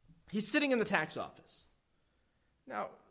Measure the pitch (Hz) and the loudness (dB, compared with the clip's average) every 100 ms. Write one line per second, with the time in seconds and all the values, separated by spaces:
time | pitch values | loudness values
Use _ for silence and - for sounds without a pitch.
0 | - - - 208 208 294 285 247 208 190 | -20 -20 -6 -2 2 2 4 4 4 2
1 | 127 120 92 - - - - _ _ _ | 0 -4 -6 -10 -18 -20 -20 _ _ _
2 | _ _ _ _ _ _ - 208 - - | _ _ _ _ _ _ -8 -6 -6 -8
3 | - | -20